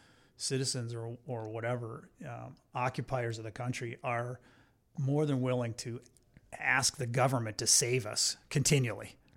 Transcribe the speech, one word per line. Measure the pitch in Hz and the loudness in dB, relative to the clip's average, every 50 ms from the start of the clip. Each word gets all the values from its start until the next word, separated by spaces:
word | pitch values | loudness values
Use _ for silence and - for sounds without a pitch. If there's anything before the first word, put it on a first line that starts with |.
| - - _ _ _ _ _ | -20 -20 _ _ _ _ _
citizens | - - - 135 131 131 127 - 131 117 117 117 | -8 -4 -2 -2 0 0 -2 -2 -2 -4 -6 -6
or, | 117 113 117 120 123 - | -6 -8 -8 -10 -10 -10
or | - 127 113 110 107 | -8 -6 -6 -6 -6
whatever, | 110 113 110 117 123 127 123 110 113 - - 180 _ - - | -6 -4 -2 -2 -2 -2 -4 -6 -10 -12 -14 -16 _ -14 -12
um, | 135 120 117 120 127 143 - _ _ - | -10 -10 -10 -10 -12 -14 -18 _ _ -2
occupiers | 131 123 131 - - 123 - 135 127 120 117 110 110 | 0 0 0 0 -2 -4 -2 -2 0 0 -2 -2 -4
of | 110 | -6
the | 110 - | -8 -8
country | - 123 123 127 - 127 117 120 - - | -6 -4 -4 -4 -4 -4 -6 -8 -6 -4
are | 131 120 117 120 123 127 - - - - - - _ _ _ _ _ _ - | -2 -2 -2 -2 -4 -6 -10 -14 -20 -20 -20 -20 _ _ _ _ _ _ -2
more | 135 131 143 147 156 | 0 2 4 4 4
than | 147 139 127 | 4 4 2
willing | 127 127 127 123 120 113 110 | 2 2 2 2 0 -2 -4
to | - - 127 113 123 - - _ _ _ _ _ - - _ - - | -6 -8 -8 -10 -10 -12 -16 _ _ _ _ _ -20 -20 _ -10 -2
ask | 156 135 123 135 131 - - - | 2 4 4 4 4 2 0 0
the | 131 | -2
government | 117 120 135 123 135 135 123 113 110 104 - | 0 4 4 4 4 4 2 0 -2 -4 -2
to | 123 | 2
save | 107 - - 131 120 127 127 110 | 4 6 6 6 4 2 0 0
us | 107 117 - - - - - - - | -2 0 0 0 0 0 -2 -6 -2
continually. | - 147 131 - 156 139 127 117 101 104 110 - - - _ _ _ | 0 2 4 4 4 4 4 2 -2 -4 -8 -12 -14 -18 _ _ _